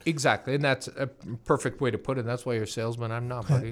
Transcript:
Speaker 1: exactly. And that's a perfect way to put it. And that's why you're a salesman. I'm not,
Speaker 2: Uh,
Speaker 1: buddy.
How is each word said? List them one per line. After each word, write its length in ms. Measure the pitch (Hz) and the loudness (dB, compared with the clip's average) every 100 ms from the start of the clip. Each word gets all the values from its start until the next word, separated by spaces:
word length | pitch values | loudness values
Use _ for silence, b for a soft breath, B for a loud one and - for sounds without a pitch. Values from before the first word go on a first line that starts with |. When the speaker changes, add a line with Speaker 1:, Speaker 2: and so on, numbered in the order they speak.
| - | -2
Speaker 1:
exactly. 500 | 151 135 107 - 143 | 2 2 2 2 2
And 80 | |
that's 240 | 147 131 - | 2 2 -2
a 200 | 131 131 - - 117 | -6 -6 -8 -10 -4
perfect 380 | - 143 135 - | 2 2 2 0
way 100 | 127 | 0
to 60 | 107 | 0
put 200 | - 131 | -2 -2
it. 40 | |
And 80 | 113 | -2
that's 160 | 120 131 | -4 -2
why 80 | |
you're 100 | 117 | -2
a 40 | 104 | -2
salesman. 440 | - 113 117 117 | -2 -2 -2 -4
I'm 160 | 117 120 | -4 -4
not, 240 | 123 113 | -4 2
Speaker 2:
Uh, 40 | 131 | 2
Speaker 1:
buddy. 160 | 113 | 2